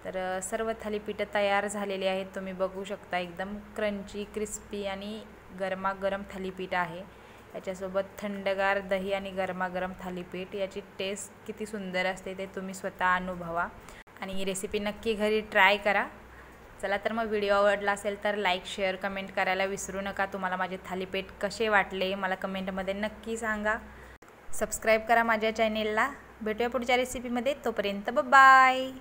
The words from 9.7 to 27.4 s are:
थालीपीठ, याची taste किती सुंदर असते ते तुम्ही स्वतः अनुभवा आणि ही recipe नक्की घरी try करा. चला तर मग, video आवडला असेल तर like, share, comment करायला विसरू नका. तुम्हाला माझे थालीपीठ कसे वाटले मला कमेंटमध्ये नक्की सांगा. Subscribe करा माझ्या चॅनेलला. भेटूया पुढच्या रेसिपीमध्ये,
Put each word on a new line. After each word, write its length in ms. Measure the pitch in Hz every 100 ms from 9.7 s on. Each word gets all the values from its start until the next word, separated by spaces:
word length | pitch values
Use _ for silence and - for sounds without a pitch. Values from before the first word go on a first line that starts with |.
| 180 185 185
थालीपीठ, 520 | 185 180 180 180 185
याची 260 | 202 190 202 196 -
taste 480 | 190 202 - - -
किती 200 | 208 214
सुंदर 400 | 214 185 180 185
असते 320 | 185 196 190
ते 80 | 190
तुम्ही 280 | 196 190
स्वतः 400 | 190 190 - 185
अनुभवा 520 | 180 185 180 170 170 196 - - - - -
आणि 120 | 190
ही 120 | 190
recipe 340 | 190 190 - 208
नक्की 360 | 208 208 226
घरी 260 | 208 214 214
try 360 | 214 208 190 202
करा. 320 | 202 196 269 - - - - - - -
चला 140 | 196 202
तर 160 | 214
मग, 140 | 220 226
video 280 | 214 202
आवडला 380 | 202 208 202 202
असेल 320 | 202 208 202
तर 100 | 208
like, 280 | 208 190 185 -
share, 300 | - 190 190
comment 340 | 196 196 196
करायला 340 | - 190 185
विसरू 360 | 196 196 - 190
नका. 260 | 196 190 196
तुम्हाला 300 | 196 185 185
माझे 220 | 185 185 -
थालीपीठ 380 | 185 185 190 190 -
कसे 280 | 202 - 220
वाटले 460 | 208 190 190 185
मला 200 | 196 190
कमेंटमध्ये 600 | 190 190 190 190 190 190
नक्की 420 | 196 214 214 226 226
सांगा. 400 | 226 214 208 226 - - - - - - -
Subscribe 480 | - 214 - 220 220 226
करा 140 | 233
माझ्या 340 | 226 220 220 220
चॅनेलला. 540 | 220 220 214 214 262 277 - -
भेटूया 300 | 214 214 240
पुढच्या 260 | 254 240 247
रेसिपीमध्ये, 580 | 254 262 240 247